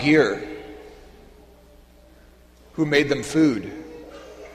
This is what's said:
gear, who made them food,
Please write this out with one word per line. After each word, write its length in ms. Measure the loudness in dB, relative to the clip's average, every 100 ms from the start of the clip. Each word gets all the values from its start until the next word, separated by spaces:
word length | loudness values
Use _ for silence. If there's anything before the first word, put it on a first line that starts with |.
gear, 420 | 4 6 4 0 -8 -12 -16 -18 -20 -20 -20 -20 -20 -20 -20 -20 -20 -20 -20 -20 _ -20 -20 -20 -20 _ -14
who 120 | -4 2
made 220 | 2 2
them 160 | -2
food, 480 | 0 2 4 2 -6 -14 -16 -18 -18 -18 -20 -20 -20